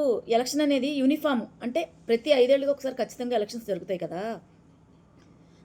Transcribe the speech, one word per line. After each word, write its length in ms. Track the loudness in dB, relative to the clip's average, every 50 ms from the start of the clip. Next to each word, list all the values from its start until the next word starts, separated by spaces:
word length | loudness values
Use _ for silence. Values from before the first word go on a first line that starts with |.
| 2 2 0 0 0 0
ఎలక్షన్ 340 | 0 0 2 0 0 0 2
అనేది 260 | 2 2 2 0 0 0 2
యూనిఫామ్ 420 | 2 2 2 2 0 0 0 0 -2 -6 -12 -10 -8
అంటే 180 | -2 -2 -2 -2 -4 -10 -14 -2 0
ప్రతి 220 | 0 0 4 2
ఐదేళ్ళకి 400 | 4 4 6 6 4 2 4 0
ఒకసారి 240 | -2 -2 -2 -8 -4
ఖచ్చితంగా 400 | -4 -6 -6 -6 -8 -6 -2 -2
ఎలక్షన్స్ 300 | -2 -2 -2 -6 -12 -6
జరుగుతాయి 320 | -6 -6 -6 -4 -6 -6 -6
కదా. 220 | -4 -8 -6 -8 -8 -8 -8 -10 -14 -20 -20 -20 _ -20 -20 _ -20 _ -20 -20 -20 _ _ -20 -20 -20 -20 -20 -20 -20 -20 -20